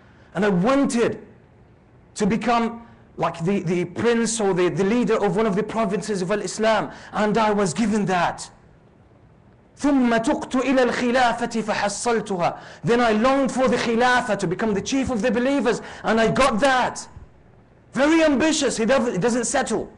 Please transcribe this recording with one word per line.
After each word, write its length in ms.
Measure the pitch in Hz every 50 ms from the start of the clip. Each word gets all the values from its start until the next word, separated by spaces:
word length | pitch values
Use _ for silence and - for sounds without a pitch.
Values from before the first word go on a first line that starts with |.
| - - - - - - -
And 80 | 170 208
I 60 | 208
wanted 760 | 190 175 185 247 269 277 277 - - 240 220 156 - - - - - - - _ _ - - - - _ _ _ _ - - - -
to 100 | - 208
become 600 | 185 226 226 - 247 233 233 226 220 226 - - - - - - - -
like 240 | - 160 170 160 - 160
the, 160 | 185 202 196
the 240 | - 160 180 175 175
prince 560 | 170 - - 190 233 233 233 233 220 - -
or 120 | 208 196 185
the, 140 | 175 180 175
the 140 | 143 156 196
leader 400 | 190 233 247 233 185 220 208 202
of 120 | 202 170
one 100 | 202 226
of 100 | 226 180
the 80 | 196 208
provinces 580 | 214 - 220 226 190 208 208 214 220 214 180
of 100 | 185 170
Al-Islam. 600 | 214 208 - 185 - - 220 220 220 202 160 127 - - - - -
And 240 | 180 214 214 202 226
I 140 | 220 214
was 220 | 208 202 208 180 143
given 320 | 196 233 202 214 214 196 165
that. 420 | 190 175 170 131 - - - - - - - - - _ _ _ _ _ - _ - - - - - _ _ - - _ _ _ _ -
ثم 380 | - 285 285 269 247 240 233 226
تقت 380 | 226 294 294 - - - -
إلى 340 | 262 254 262 269 262 254 233
الخلافة 720 | - - 247 240 233 262 254 233 226 240 240 - - 226
فحصلتها. 1000 | 214 214 190 - 196 208 202 - - 240 233 220 214 - 196 175 165 143 - - - - - - -
Then 160 | 160 233 240
I 120 | 247 226
longed 400 | 214 214 220 262 269 277 269 -
for 160 | - 240 262 247
the 100 | 247 240
Khilafah 600 | - 226 233 220 247 247 247 247 240 214 202 202
to 80 | 190 165
become 260 | 185 180 226 220 202
the 80 | 214
chief 280 | 202 - 269 269 262 -
of 120 | 254 214
the 100 | 196 254
believers 500 | 208 240 240 269 277 285 240 254 208 - - - - - -
and 160 | 185 214 226
I 120 | 226 214
got 280 | 143 - 262 277 240 196
that. 480 | 277 277 262 254 226 156 - - - - - - - - _ _ _ - - - _ _ _ _ _ _
Very 320 | - 220 277 302 330 330 320
ambitious. 540 | 311 277 240 302 320 294 - 277 233 - -
He 80 | 226
doesn't, 280 | 214 262 269 226 247 190
he 60 | 180
doesn't 260 | 165 240 226 254 233
settle. 460 | - - 269 254 - 226 190 - - -